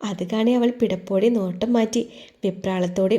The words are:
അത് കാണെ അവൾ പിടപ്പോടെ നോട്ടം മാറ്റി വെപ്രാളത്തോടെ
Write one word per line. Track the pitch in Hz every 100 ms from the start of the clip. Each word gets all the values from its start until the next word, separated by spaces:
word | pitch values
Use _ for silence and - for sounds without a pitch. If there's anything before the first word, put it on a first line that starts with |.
അത് | 208 185
കാണെ | 185 220 226 247
അവൾ | 240
പിടപ്പോടെ | 240 220 180 - 196 220
നോട്ടം | 233 185 180 220
മാറ്റി | 233 220 233 - - - _
വെപ്രാളത്തോടെ | 196 185 190 185 180 180 190